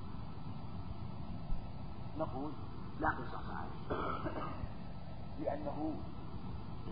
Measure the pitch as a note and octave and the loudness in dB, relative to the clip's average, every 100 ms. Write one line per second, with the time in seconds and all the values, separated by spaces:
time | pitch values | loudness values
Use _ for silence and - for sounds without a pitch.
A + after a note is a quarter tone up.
0 | - - - - - - - - - - | -2 -2 -2 -4 -2 -2 -2 -2 -2 -2
1 | - - - - - - - - - - | -2 -2 -2 -2 4 4 4 -4 -4 -4
2 | - - D#4 - D3+ - - - - - | -4 0 2 2 0 -2 -2 -4 -4 2
3 | D#3 C#3+ A#2+ - - - - - - - | 4 4 0 -2 0 -2 -2 -2 2 2
4 | - - - - - - - - - - | 4 2 2 2 0 0 0 -2 -4 -4
5 | - - - - D3 D3 D3+ C#3+ D#3 - | -4 -4 -2 0 2 2 0 2 2 2
6 | - - - - - - - - - | -2 -2 -2 -2 -2 -2 -2 -2 -2